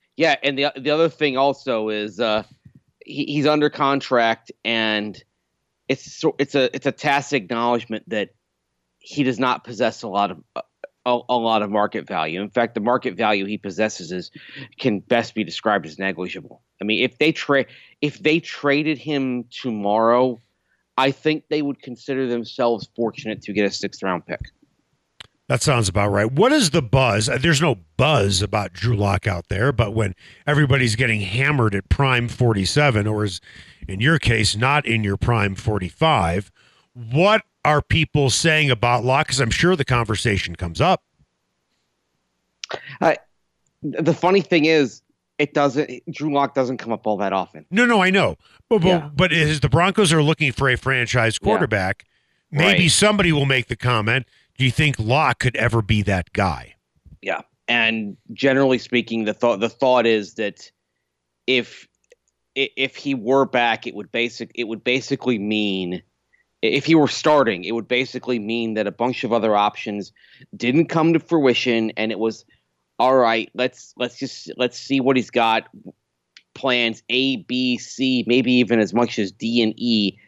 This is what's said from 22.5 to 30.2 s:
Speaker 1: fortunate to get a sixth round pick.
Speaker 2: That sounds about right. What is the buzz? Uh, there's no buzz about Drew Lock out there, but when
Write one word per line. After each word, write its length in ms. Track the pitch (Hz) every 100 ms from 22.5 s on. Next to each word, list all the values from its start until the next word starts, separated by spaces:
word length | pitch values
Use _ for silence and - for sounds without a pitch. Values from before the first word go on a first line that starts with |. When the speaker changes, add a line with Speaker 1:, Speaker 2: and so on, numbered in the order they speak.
| - 120 113 - -
Speaker 1:
fortunate 460 | 113 - 110 104
to 100 | -
get 120 | 101 101
a 60 |
sixth 320 | - 98 -
round 220 | 95 87 -
pick. 140 | - - _ _ _ _ _ _ _ - _ -
Speaker 2:
That 160 | 127
sounds 240 | - 123 98
about 200 | 95 104
right. 200 | 101 113
What 200 | 139 247
is 180 | 302 175
the 100 | 170
buzz? 460 | 120 135 127 104 110
Uh, 80 | 127
there's 200 | 160 143
no 160 | 165 98 - -
buzz 460 | 143 139 101 92
about 300 | 101 107 92
Drew 220 | - 113 104
Lock 280 | 101 95 107
out 220 | 87 -
there, 240 | 95 131
but 200 | 120 107
when 200 | 113 101 -